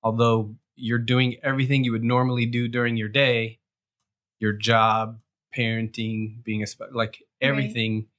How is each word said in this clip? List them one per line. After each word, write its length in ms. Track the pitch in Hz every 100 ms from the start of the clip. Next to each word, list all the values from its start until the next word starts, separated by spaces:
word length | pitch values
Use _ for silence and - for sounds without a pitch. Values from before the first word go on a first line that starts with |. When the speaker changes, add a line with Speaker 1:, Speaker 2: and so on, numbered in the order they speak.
Speaker 1:
Although 520 | 113 113 117 113 104 110 _ -
you're 240 | 120 120
doing 360 | 117 127 127 117
everything 400 | 143 135 131 139
you 80 | 127
would 120 | 113 117
normally 400 | 123 127 123 117
do 240 | 120 120
during 260 | 120 120 117
your 140 | 107
day, 500 | 135 135 120 113 113 _ _ _ _ _ _ _ _
your 140 | 107
job, 680 | 104 107 113 110 110 110 113 _ _ _ -
parenting, 880 | 117 113 113 113 110 110 110 110
being 180 | 117 107
a 60 | 104
sp-, 240 | - -
like, 300 | 123 110 - _ _
Speaker 2:
Right. 80 | 131
Speaker 1:
everything. 580 | 139 123 117 110 110 107